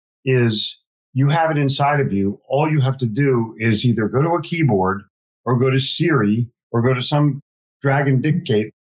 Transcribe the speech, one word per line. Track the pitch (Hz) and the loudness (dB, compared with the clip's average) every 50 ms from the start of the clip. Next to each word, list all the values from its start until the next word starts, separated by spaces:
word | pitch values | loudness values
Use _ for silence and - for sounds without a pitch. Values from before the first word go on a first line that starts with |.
| _ _ _ _ _ | _ _ _ _ _
is | 135 127 127 120 113 107 104 101 - - - _ _ _ _ _ _ - | 0 2 2 2 2 0 -2 -4 -6 -10 -16 _ _ _ _ _ _ -2
you | 131 139 143 | 0 0 2
have | 151 165 160 160 | 2 2 0 0
it | 151 147 | 0 0
inside | 139 135 135 - 143 143 147 143 | 0 0 0 0 0 0 0 0
of | 131 98 | -2 -2
you. | 98 98 98 101 101 - _ - | -2 -2 -2 -2 -4 -6 _ -4
All | 127 139 151 156 | -2 0 0 0
you | 156 151 | 2 2
have | 127 131 131 - | 2 0 0 -2
to | 127 | -4
do | 113 104 131 143 139 131 120 110 110 - - | -4 -2 0 0 2 2 0 -2 -4 -6 -2
is | 113 113 110 107 - | 0 0 0 2 2
either | 123 113 113 107 | 0 0 0 -2
go | 104 101 127 | -2 0 0
to | 151 170 170 | 0 0 0
a | 170 | -2
keyboard | 151 - 170 165 160 127 107 95 92 92 98 101 - _ _ _ _ _ _ _ _ | -4 -4 -2 0 0 2 2 2 0 0 -2 -4 -8 _ _ _ _ _ _ _ _
or | 113 127 117 | -2 0 0
go | 131 131 | 2 2
to | 127 135 | 0 0
Siri | 135 - - - 156 170 156 131 104 101 104 120 120 - - _ _ _ | -2 -2 -4 -2 0 0 2 2 2 0 0 0 -2 -6 -8 _ _ _
or | - 117 | -2 0
go | 113 127 131 | 2 2 0
to | 127 | 0
some | 120 - 151 147 147 147 139 147 - _ _ _ _ _ _ _ | -2 -2 0 2 2 2 0 -4 -10 _ _ _ _ _ _ _
Dragon | - 139 139 143 139 139 131 123 | -2 0 0 0 2 2 2 2
Dictate | 127 156 156 180 175 - 110 107 107 - - _ _ | 2 0 -2 -2 0 0 0 0 0 -4 -8 _ _